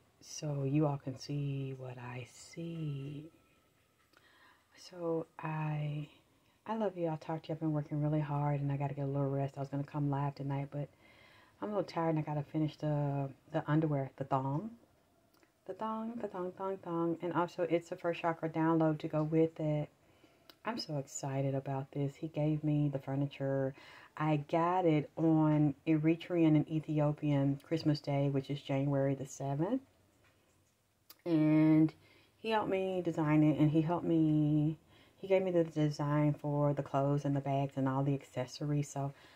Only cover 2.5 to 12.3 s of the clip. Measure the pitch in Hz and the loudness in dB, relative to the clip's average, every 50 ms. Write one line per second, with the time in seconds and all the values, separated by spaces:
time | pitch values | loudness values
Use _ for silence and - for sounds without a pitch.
2.5 | - 165 165 170 165 165 156 147 143 135 135 143 147 143 151 165 - _ _ _ | -14 -12 -10 -8 -8 -6 -6 -6 -6 -6 -8 -8 -10 -12 -14 -16 -20 _ _ _
3.5 | _ _ _ _ _ _ _ _ _ _ _ _ _ _ _ _ _ _ _ - | _ _ _ _ _ _ _ _ _ _ _ _ _ _ _ _ _ _ _ -20
4.5 | _ _ _ _ _ - - - 180 180 170 165 165 165 - - _ - - 156 | _ _ _ _ _ -20 -20 -16 -10 -4 -2 0 0 0 -2 -6 _ -10 -8 -6
5.5 | 156 156 156 151 151 151 151 147 147 151 147 - - _ _ _ _ _ _ _ | -4 -4 -2 -2 -2 -2 -4 -4 -4 -6 -8 -10 -14 _ _ _ _ _ _ _
6.5 | _ _ _ - 220 226 220 196 185 175 170 165 156 151 - - 160 156 - - | _ _ _ -6 -2 -2 -2 -2 -2 -2 -2 -2 -2 -4 -6 -6 -8 -6 -6 -8
7.5 | 160 151 160 156 151 147 143 - 156 147 147 151 156 156 151 143 147 143 147 147 | -6 -4 -2 0 0 -2 -2 -2 -2 -2 0 0 0 0 0 -2 -2 0 0 0
8.5 | 147 139 139 139 139 139 143 139 139 143 139 139 139 143 139 135 139 139 139 139 | 0 0 0 -2 -2 -2 -2 -4 -4 -4 -4 -2 -2 0 0 0 0 0 -2 -4
9.5 | - 143 139 139 - 143 143 - - 151 143 143 139 139 143 139 139 - 139 139 | -4 -8 -8 -6 -4 -6 -6 -6 -4 -2 0 0 0 0 -2 -2 -4 -6 -6 -4
10.5 | 139 139 139 139 - 143 147 - - _ _ - - - - - - - - _ | -4 -4 -4 -6 -6 -8 -8 -8 -12 _ _ -20 -20 -20 -20 -20 -20 -20 -20 _
11.5 | _ _ 196 208 214 196 170 - - 175 165 165 160 156 151 151 | _ _ -8 -4 -2 -2 -4 -2 -2 -2 0 0 0 0 -2 -2